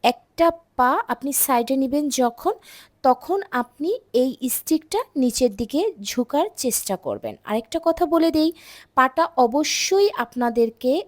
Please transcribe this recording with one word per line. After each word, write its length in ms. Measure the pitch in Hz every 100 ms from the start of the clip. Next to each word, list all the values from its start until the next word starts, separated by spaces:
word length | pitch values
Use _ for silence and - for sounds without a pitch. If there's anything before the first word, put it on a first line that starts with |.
| -
একটা 340 | 254 _ - 330 339 _ -
পা 140 | 247 330 -
আপনি 180 | 240 277 269
সাইডে 300 | - 247 240 269
নেবেন 220 | 269 285 294 254
যখন, 340 | 240 240 349 - - - - _ 262
তখন 320 | 254 - 392 - 247
আপনি 280 | 247 _ 311 494 _ 247
এই 80 | 262 - 254 -
স্টিকটা 440 | - 311 - 403 523 294
নিচের 300 | 254 - 247 196
দিকে 200 | 233 285 415 294 202
ঝুকার 360 | - 240 285 392 -
চেষ্টা 320 | 254 - - 190 135
করবেন। 280 | 104 110 - -
আরেকটা 280 | 214 226 330 330
কথা 180 | 330 349
বলে 140 | 330 330 311
দেই, 140 | 320 339 - - - -
পাটা 260 | 254 262 330 -
অবশ্যই 640 | 240 269 302 - - 381 403 -
আপনাদেরকে 680 | 240 247 240 233 226 220 254 302